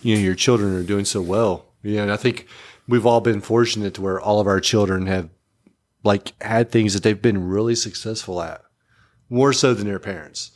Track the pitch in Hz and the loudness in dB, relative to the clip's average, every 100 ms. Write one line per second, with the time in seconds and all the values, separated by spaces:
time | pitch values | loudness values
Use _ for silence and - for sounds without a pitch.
0 | 117 107 95 90 - 120 101 92 90 101 | 0 2 2 0 2 2 2 -2 -2 -2
1 | 98 104 87 98 113 85 - _ 104 104 | -2 -4 -2 0 0 -2 -8 _ -6 -2
2 | 104 104 127 117 - - - - - 120 | -2 -2 -2 -4 -10 -20 -20 -20 0 2
3 | 113 117 110 104 - 113 117 107 101 90 | 4 4 2 -2 0 2 2 0 -6 -4
4 | 95 92 98 104 101 95 - 110 101 95 | -6 -4 0 2 2 2 2 2 2 0
5 | 92 95 82 _ _ _ _ _ _ _ | -2 -4 -6 _ _ _ _ _ _ _
6 | 107 101 - - - 113 117 117 107 98 | 0 0 -2 -12 -2 0 2 2 0 0
7 | 107 101 120 101 90 98 117 117 107 - | 0 2 0 0 -2 -2 0 -2 -4 -8
8 | 110 110 - 90 82 76 _ _ _ _ | -10 -10 -8 -8 -8 -12 _ _ _ _
9 | _ _ _ 123 139 127 139 110 104 95 | _ _ _ 2 2 4 2 2 -2 -6
10 | - 90 - - - | -8 -12 -12 -16 -16